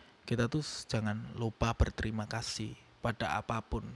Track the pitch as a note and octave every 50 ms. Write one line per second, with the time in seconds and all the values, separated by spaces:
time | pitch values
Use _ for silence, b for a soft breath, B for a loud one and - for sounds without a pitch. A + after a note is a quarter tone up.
0 | B B B B - - B2 A#2 A#2+ A#2 - D#3 D3+ - - - - - - A2+
1 | G#2+ G#2 G#2 A2 A#2+ - - - A#2+ A2+ - - A#2 A#2 A#2 - - - - -
2 | - A2 A2 A2 G#2+ - A2 A2+ A2+ - - - G#2+ A2 A#2+ - - - - -
3 | - A#2+ A2 - A#2 E2+ D2 G#2 - - B2 A2 - - - A2+ G#2 A2+ A#2+